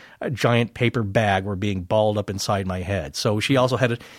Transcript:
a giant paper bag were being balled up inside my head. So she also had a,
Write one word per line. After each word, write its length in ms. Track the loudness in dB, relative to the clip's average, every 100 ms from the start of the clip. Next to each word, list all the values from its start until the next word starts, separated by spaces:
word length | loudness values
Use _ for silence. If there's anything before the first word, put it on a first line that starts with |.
| -20 -10
a 100 | -8
giant 440 | 0 2 2 0
paper 280 | 0 -2 0
bag 420 | 0 2 2 2
were 120 | 0 -4
being 260 | -2 -4
balled 360 | 0 2 2 0
up 100 | -4
inside 380 | -4 -2 -2 -2
my 140 | -4
head. 340 | -4 -4 -4 -4
So 240 | -2 0
she 160 | 2 2
also 200 | 4 2
had 160 | 0
a, 60 | -2 -8